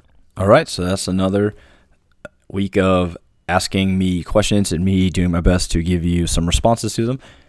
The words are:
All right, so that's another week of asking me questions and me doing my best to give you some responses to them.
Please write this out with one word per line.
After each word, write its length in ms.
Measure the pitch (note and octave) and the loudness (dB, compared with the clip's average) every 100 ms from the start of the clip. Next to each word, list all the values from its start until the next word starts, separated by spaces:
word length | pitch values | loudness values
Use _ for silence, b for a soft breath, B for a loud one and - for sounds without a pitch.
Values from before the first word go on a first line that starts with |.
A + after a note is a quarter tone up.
| b b _ - | b b _ -4
All 120 | G2 | 4
right, 200 | C3+ E3 | 4 2
so 160 | - | -4
that's 220 | F2+ F#2+ - | -4 -2 -2
another 480 | F#2 F#2+ G2+ G#2 - b b b b _ _ - - _ | -2 0 0 0 -4 b b b b _ _ -20 -20 _
week 280 | G2 G2 G#2 | -6 -2 0
of 400 | F#2+ F#2 F2+ E2+ - _ - | 2 2 0 -6 -20 _ -2
asking 500 | F2+ - G2 F#2+ F#2 | -2 0 -2 0 0
me 240 | F#2 F2 | 0 -2
questions 500 | D#2+ G#2 G2+ G#2 G2 | 0 0 2 0 0
and 120 | E2 | 0
me 260 | F#2 F#2+ F#2 | 0 2 2
doing 200 | F#2 F2+ | 0 0
my 100 | E2+ | 2
best 300 | E2+ F2+ - | 2 2 0
to 100 | E2+ | -2
give 220 | E2+ F2 | 0 0
you 220 | E2+ F2 E2+ | 0 0 0
some 200 | E2+ E2+ | -2 0
responses 480 | - A#2 A#2 G#2+ | 0 0 0 -2
to 120 | - A#2 | -4 -4
them. 140 | C3+ b b | -4 b b